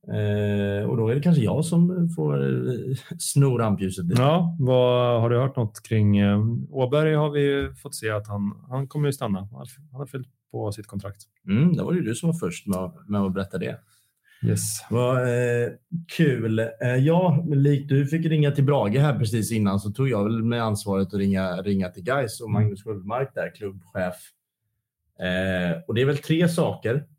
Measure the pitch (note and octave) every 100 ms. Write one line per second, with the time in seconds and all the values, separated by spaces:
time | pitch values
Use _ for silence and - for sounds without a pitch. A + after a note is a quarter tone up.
0 | - G#2+ G#2 G#2 G#2 G2+ G2+ G2+ G#2 B2
1 | A2 C#3 E3+ D#3 G#2 B2 D#3+ E3+ F3 F3+
2 | E3+ - D3 C#3+ - C3 - - C3 C3+
3 | - E3+ - C#3 C#3 A#2+ A2 G2 F#2+ F#2+
4 | E2+ A#2 C3+ E3+ E3+ E3+ B2+ B2+ B2 B2
5 | A#2+ A#2 A#2 A#2+ C3+ C3+ G#2+ - - A2
6 | G#2 G2+ G2+ G#2 A2 A#2+ C3 C3+ B2 D3
7 | D#3 D3+ D3+ D3 C#3+ C#3 C#3 C3+ C#3+ -
8 | A2 G#2+ G#2 G2+ G2+ - - C3 C3+ D3+
9 | C#3+ C#3 A#2+ F#2+ G2 B2 C3+ - D3 C3
10 | C#3 C3 B2+ _ _ A#2 A2 G#2 G#2 G2+
11 | G2+ - - _ - G#2 F3 D#3 F#2+ F3
12 | A2 - E3+ - F#2+ - G2+ F#2 F#2 -
13 | G2+ G2+ G2 F#2 F#2+ - A#2 - _ _
14 | _ _ _ _ A#2 G#2+ G#2+ - - A2+
15 | B2 B2+ B2 A#2+ B2 A#2+ A#2+ - _ E3+
16 | - - D3+ A#2+ A2 A2 A#2 - B2+ B2+
17 | C#3+ E3+ F#3 C#3 - C#3+ C#3+ C#3+ - C3+
18 | C#3+ E3 E3 D#3 C#3+ D3 C#3 C#3+ G#2 B2
19 | D3 G#2+ G#2+ A#2 G2+ A2+ G2+ G2 G#2 G#2
20 | C3+ G#2+ G#2 A2+ A2+ A#2+ A2 G#2 G#2 G2
21 | F#2+ G2+ G2 F#2+ F#2+ F2+ G2 G2 F2+ -
22 | F2+ C#3+ A#2 - A2+ G#2+ G#2+ G2+ A2 G2+
23 | F#2+ A#2+ C#3 - E2+ - G2+ F#2+ - G2
24 | F2+ - - _ _ _ _ _ _ _
25 | _ - F2+ F#2 F#2+ F#2 F2+ E2 - A#2
26 | C3+ C#3+ - D#3+ E3+ E3+ A#2+ G2 A2 C#3
27 | -